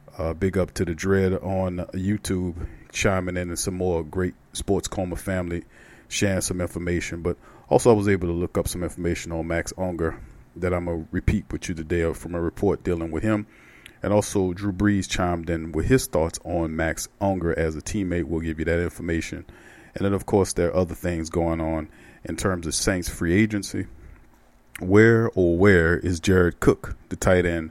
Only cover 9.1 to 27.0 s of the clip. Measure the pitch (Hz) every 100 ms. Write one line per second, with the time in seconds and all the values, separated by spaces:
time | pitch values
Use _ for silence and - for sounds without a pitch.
9.1 | 82 82 82 82 85 82 - 92 85 80
10.1 | 78 - - - - 90 87 87 85 80
11.1 | 92 - 104 - - - 82 78 87 82
12.1 | 73 85 85 85 - 101 82 - 87 82
13.1 | 78 107 107 104 - - - - - -
14.1 | 104 - 104 92 90 101 92 104 101 90
15.1 | - 90 85 82 82 80 78 80 131 -
16.1 | 85 82 - 85 87 82 80 82 76 -
17.1 | - 98 92 85 82 80 78 - 107 92
18.1 | 87 73 80 82 78 78 85 87 - 85
19.1 | 82 - - - - - - - - 98
20.1 | 98 - 104 95 - 85 90 87 82 90
21.1 | 85 80 87 85 82 80 80 78 - -
22.1 | - - 82 101 90 80 - - 95 85
23.1 | - 85 90 110 104 95 101 95 - -
24.1 | - - _ _ _ _ - 90 101 113
25.1 | 113 113 - 87 85 104 90 82 87 90
26.1 | 85 - 92 87 - - - - -